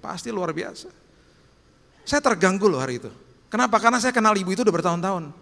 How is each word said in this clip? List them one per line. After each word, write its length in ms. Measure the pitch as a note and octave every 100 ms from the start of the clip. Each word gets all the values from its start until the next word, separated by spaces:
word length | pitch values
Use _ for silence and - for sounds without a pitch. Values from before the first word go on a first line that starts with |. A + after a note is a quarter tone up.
Pasti 260 | - F#3 A#3
luar 160 | G#3+ F3
biasa. 380 | D#3 - - F4+ - _ _ _ _ _ _ _ _ _ _
Saya 160 | - D4
terganggu 460 | C#4 F3+ F#3+ F#3+ G3+
loh 160 | C#3
hari 160 | C3 B2
itu. 120 | A2 G#2+ - _ _
Kenapa? 320 | G#3+ B3 G#3+
Karena 160 | A3+ B3
saya 100 | B3
kenal 240 | B3 A3 G#3
ibu 160 | F#3
itu 80 | G3
udah 140 | A3
bertahun-tahun. 580 | E3 E3+ E3+ F#3 F#3 D3+ -